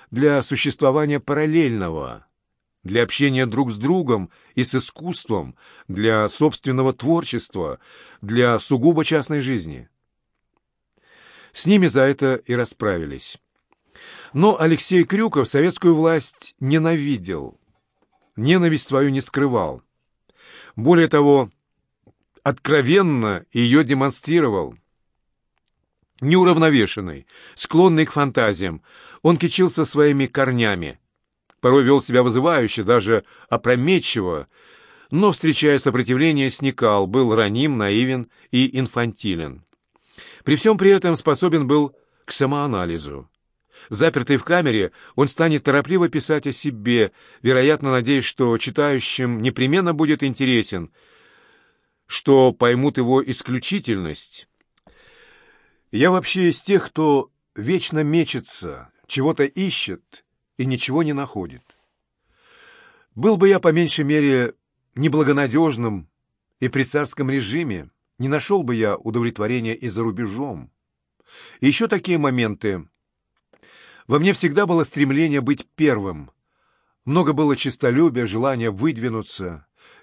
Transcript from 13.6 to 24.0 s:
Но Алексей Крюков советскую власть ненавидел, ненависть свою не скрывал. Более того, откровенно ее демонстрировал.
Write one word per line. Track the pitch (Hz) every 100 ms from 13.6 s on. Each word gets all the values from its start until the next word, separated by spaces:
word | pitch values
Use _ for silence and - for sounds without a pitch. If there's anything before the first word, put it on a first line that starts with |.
| _ _ _ - - - -
Но | 139 208 165
Алексей | 160 160 - 180
Крюков | - 196 220 147 117
советскую | 143 175 - 175
власть | 160 165 160 - - - -
ненавидел, | 131 156 160 160 143 117 90 80 65 _ _ _ _ _ _ _ _
ненависть | - 131 180 165 151 -
свою | 135 143
не | 135
скрывал. | - 135 139 117 80 64 _ _ _ _ _ _ - - -
Более | - 131 170 165
того, | 151 143 139 107 _ _ _ _ _ _ _ _ _
откровенно | 143 123 - 147 127 196 180 131 107 90 -
ее | 120 120 143
демонстрировал. | 131 135